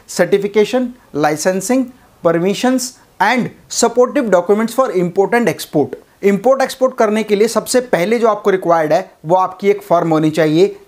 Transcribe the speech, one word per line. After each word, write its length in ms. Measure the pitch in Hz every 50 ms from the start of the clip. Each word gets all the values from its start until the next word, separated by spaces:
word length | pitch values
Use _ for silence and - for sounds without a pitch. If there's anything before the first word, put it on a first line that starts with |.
| _ -
certification, 800 | - - 180 160 190 196 190 202 - 214 208 208 - 254 254 247 247 - _ _ -
licensing, 680 | 143 156 151 156 151 - 185 185 190 185 - 247 269 254 247 - - _ _ _ _ -
permissions 560 | 170 165 170 170 190 202 - - 247 254 254 254 - - - _ _ _ - 185
and 240 | 208 240 254 202 - - - - -
supportive 580 | - - - 233 233 247 247 247 247 285 262 220
documents 420 | 190 175 175 - 202 208 226 226 - -
for 100 | 262 240
import 400 | 170 185 175 175 175 196 196 185
and 140 | 196 240 240
export। 420 | 180 151 - - - - 160 135 - - - - _ _ _ -
इंपोर्ट 400 | 202 202 196 196 247 269 269 269
एक्सपोर्ट 320 | 262 - - 254 262 254
करने 280 | - 233 208 214 220 214
के 140 | 208 208
लिए 120 | 196 214 233
सबसे 320 | 226 220 - - - 247
पहले 380 | 247 - - 165 175 202 226 240
जो 100 | 220 226
आपको 220 | 208 208 - 214
रिक्वायर्ड 420 | 185 185 185 165 170 165 160 151 151
है 180 | 175 190 - - _ -
वो 100 | 156 175
आपकी 340 | 185 185 180 - - 196 196
एक 120 | 202 202 -
फर्म 280 | - 175 170 175 165
होनी 200 | 160 156 156 156
चाहिए, 460 | 151 165 160 156 151 160 190 202 202 - -